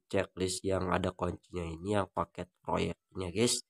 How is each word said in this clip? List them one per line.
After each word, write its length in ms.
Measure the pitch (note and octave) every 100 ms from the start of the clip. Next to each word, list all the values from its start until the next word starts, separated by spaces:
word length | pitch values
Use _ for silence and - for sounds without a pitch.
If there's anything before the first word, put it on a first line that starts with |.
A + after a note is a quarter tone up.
| -
checklist 560 | G2 F2+ - F#2 F2+
yang 320 | F#2+ F#2 F#2
ada 160 | F2+ F#2
kuncinya 540 | - F2+ E2 - F2 E2
ini, 320 | D#2+ F#2 G#2
yang 100 | F#2
paket 340 | - F2 - F2 _
proyeknya, 720 | - E2+ F2 - _ F#2+ F#2
guys. 320 | F2+ A#2+ -